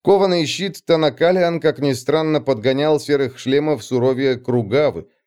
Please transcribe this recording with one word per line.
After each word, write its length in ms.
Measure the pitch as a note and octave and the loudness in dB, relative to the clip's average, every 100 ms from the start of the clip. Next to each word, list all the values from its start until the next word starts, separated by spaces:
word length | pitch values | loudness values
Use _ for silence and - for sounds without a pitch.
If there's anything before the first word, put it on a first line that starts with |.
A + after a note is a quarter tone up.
Кованый 460 | - - G3 F3 C#3+ | 4 2 4 0 -2
щит 360 | B2+ F#3+ - | -4 -8 -10
Танакалиан, 760 | - E3 D3+ - E3 F#3 E3+ E3+ | 0 2 2 2 0 2 0 0
как 180 | D#3 C#3 | -2 0
ни 160 | C#3+ | -2
странно, 480 | B2 - D#3 D#3 D3+ | -2 0 0 0 -2
подгонял 580 | B2+ A#2+ A#2+ C3+ D3+ D3 | 0 -2 0 0 0 0
серых 380 | D3 C#3+ C3 - | 0 -2 -2 -4
шлемов 460 | C3+ C#3 D3+ C3+ | 0 0 0 -4
суровее 540 | - B2+ B2+ B2+ C3+ B2 | -2 0 0 2 0 -2
Кругавы. 680 | B2+ B2 G2+ B2+ D3 - - _ | -2 -2 0 0 0 -2 -14 _